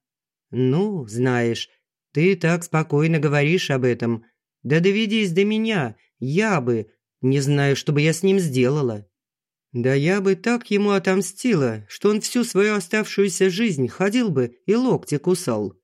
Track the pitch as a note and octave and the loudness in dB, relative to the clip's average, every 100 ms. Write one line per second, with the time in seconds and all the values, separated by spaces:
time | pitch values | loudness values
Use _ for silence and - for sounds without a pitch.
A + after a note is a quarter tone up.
0 | _ _ _ _ _ A#2 B2+ C#3+ G#3 G3 | _ _ _ _ _ 0 2 2 0 -4
1 | A2+ A2 B2+ B2 A#2 A2 - _ _ _ | -8 -2 0 2 0 -2 -8 _ _ _
2 | _ C#3+ F3 F#3 E3 E3+ E3+ D#3+ D#3+ D3 | _ 0 2 2 0 -2 -2 -4 0 0
3 | D#3+ E3 D3 D3 C#3+ F3+ - C3+ B2+ A#2 | 2 2 2 2 2 0 0 0 0 0
4 | A#2 A2+ - _ _ _ A#2+ D#3 F3+ G3+ | -2 -4 -8 _ _ _ -2 2 2 0
5 | A3 A3 G3+ E3 G3+ G#3+ A3+ G#3+ B2 G#2 | 0 0 0 0 0 0 0 -2 -2 -8
6 | _ _ B2 D#3 A3 F3+ B2 A#2 G#2 _ | _ _ -4 0 2 0 0 -2 -4 _
7 | _ _ B2+ C#3 C#3 C#3+ C#3+ C3+ - D3 | _ _ 0 0 2 2 2 0 0 0
8 | D#3 D#3+ G3 G3 E3+ B2+ B2 D3+ C3 G#2 | 2 2 2 2 0 2 2 2 -2 -4
9 | G2+ _ _ _ _ _ _ B2 B2 C#3 | -12 _ _ _ _ _ _ -4 0 2
10 | D3 G3+ G3 F#3 A3+ A#3+ - G3+ G3+ G3 | 2 0 0 0 0 -2 0 0 2 2
11 | F#3+ F#3+ F#3+ - B3+ F#3+ B2+ A2 G#2 - | 2 0 -2 -4 0 2 0 -2 -10 -2
12 | G#3 G#3+ - B3 A#3 F#3 G#3 G#3+ F#3+ G#3+ | 0 0 -2 -2 -2 0 0 0 -2 -4
13 | G3+ - G3 - F#3+ F3+ A#3 D3 A#2+ - | -2 0 0 2 0 2 -2 0 -4 -2
14 | G3 A#3 A#3 C3+ A#2+ - - A3 B3+ D#3+ | 0 0 0 0 -2 -4 -2 0 2 -2
15 | - D3 - F3+ - A2 G2+ - | -2 -4 -2 -2 -2 -4 -4 -10